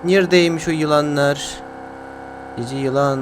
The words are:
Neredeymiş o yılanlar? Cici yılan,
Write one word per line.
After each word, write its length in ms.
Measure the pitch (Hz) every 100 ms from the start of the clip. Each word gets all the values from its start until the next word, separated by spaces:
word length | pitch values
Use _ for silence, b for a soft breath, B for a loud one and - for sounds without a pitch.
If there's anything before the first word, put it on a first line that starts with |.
Neredeymiş 640 | 170 196 180 180 170 165 160
o 40 |
yılanlar? 760 | 160 151 147 147 143 143 143 - - - - - - - - - - - -
Cici 180 | 120 135
yılan, 440 | 135 135 139 135